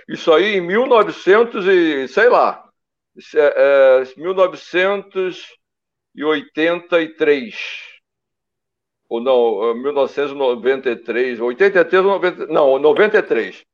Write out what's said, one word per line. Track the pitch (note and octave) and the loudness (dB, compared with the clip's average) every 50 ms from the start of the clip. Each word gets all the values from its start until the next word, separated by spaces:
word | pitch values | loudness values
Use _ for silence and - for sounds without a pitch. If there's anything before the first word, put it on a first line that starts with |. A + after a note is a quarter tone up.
| - - | -18 -14
Isso | D#3 - - F3 | -14 -4 0 2
aí | D#3 D#3 F#3+ G#3+ G#3 | 4 4 2 0 -2
em | F#3 | -4
mil | E3+ E3+ G3 A3+ C4 | -4 -2 -2 -2 0
novecentos | C#4 B3 A3 F#3+ E3 D3+ - - F3 G3 A3 A#3+ A#3 - A3 F3+ | 2 2 2 2 0 -4 -4 2 2 4 4 2 0 -2 -4 0
e, | G3 F#3+ F3+ E3+ D#3+ D3 C3+ C3 | 2 2 2 2 2 0 -4 -6
sei | B2 - D#3+ A3 B3 | -4 0 2 2 4
lá, | G#3+ E3 B2+ G#2 - - - _ _ _ _ _ _ _ _ _ _ | 4 4 2 2 -2 -6 -12 _ _ _ _ _ _ _ _ _ _
isso | - - - - | -20 -18 -6 -2
é, | D3+ D3 C#3+ - | 0 2 2 2
é, | C3 C3+ C#3 C#3 C3+ C3+ C3 C3 C3 C3 B2+ - | 2 2 4 4 6 6 6 4 4 0 -4 -10
mil | C3+ D#3 F3+ | -10 -8 -4
novecentos | F#3+ F#3+ F#3 F3 D#3 C3+ - - E3 F3+ F#3 G3 G3+ G3+ G3 G3 - F#3+ F#3 F3+ D#3+ - - - - _ _ _ _ _ _ _ _ _ _ _ _ | -2 0 0 0 -2 -6 -12 -6 -2 -2 0 0 -2 -4 -8 _ -8 -6 -6 -6 -8 -12 -16 -20 -20 _ _ _ _ _ _ _ _ _ _ _ _
e | C3 | -6
oitenta | C#3+ D#3 D#3 C#3+ - - - D3+ D#3 E3 F3 F3 E3+ - F3+ E3+ | -4 -2 -2 -4 -6 -8 -6 -2 -2 -2 -2 -4 -4 -2 -2 -2
e | D#3+ D#3 - | -2 -4 -6
três. | - D#3 D3 D3 C3+ A#2+ G#2 - - - - - - - - - _ _ _ _ _ _ _ _ _ _ _ _ _ _ _ _ _ _ _ _ _ _ - | -2 0 0 0 0 -2 -8 -12 -14 -14 -14 -14 -16 -18 -20 -20 _ _ _ _ _ _ _ _ _ _ _ _ _ _ _ _ _ _ _ _ _ _ -10
Ou | A#2 A#2 | -8 -6
não, | A#2+ C3+ C3 B2 A#2+ A#2 G#2+ G2 A2 A#2 | -2 0 2 2 2 2 0 -2 -2 -4
é, | A2+ | -4
mil | A#2+ B2+ C#3+ | -4 -6 -4
novecentos | D3 C#3+ C3+ - - C#3+ C#3+ C#3 | -2 -2 -2 -2 -4 -6 -6 -6
e | C#3 | -4
noventa | C#3+ C3+ B2+ B2 A2+ A2+ C3 C3+ C3 C3+ B2+ | -4 -2 -2 -2 -2 -2 -2 -2 -2 -2 -6
e | A#2 | -6
três, | - - A#2+ A2+ A#2+ B2+ B2+ A#2+ A2 | -6 -8 -6 -4 -4 -4 -4 -4 -6
oitenta | A#2 B2 B2 - F#3+ G3 F#3 F3+ | -6 -4 -2 0 0 2 2 2
e | E3 | 0
três | E3 - F#3+ F#3 | 2 2 0 2
ou | G3 | 2
noventa, | G3 F3 E3+ F3+ F3 - - | 0 -2 -2 -4 -4 -6 -8
não, | D3 D#3 E3 D3 C3+ C3+ C3+ | -4 0 2 2 2 2 2
noventa | D3 D3+ C#3+ D3+ G#3+ G#3 G#3 G3+ | 2 2 2 2 2 2 2 0
e | |
três. | - - C#3 A2+ G#2 F#2+ - - _ _ | 0 -2 -2 -4 -4 -6 -10 -16 _ _